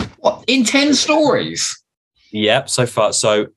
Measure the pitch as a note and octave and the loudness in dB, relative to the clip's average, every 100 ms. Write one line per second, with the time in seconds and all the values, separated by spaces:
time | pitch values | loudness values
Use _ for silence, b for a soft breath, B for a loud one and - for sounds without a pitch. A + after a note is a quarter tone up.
0 | - - - - - C4 A#3+ C#4 D4 C#4 | -8 -4 -2 -2 0 0 2 2 2 2
1 | - D#4 D4 C#3+ F#2 E3 - - _ _ | 0 2 2 0 -2 -6 -8 -8 _ _
2 | _ _ _ G#2+ G#2 C3+ C3+ - B2 - | _ _ _ -2 0 0 0 -4 -2 0
3 | G#2+ G2 A2+ G#2+ G#2 | 0 0 0 0 -2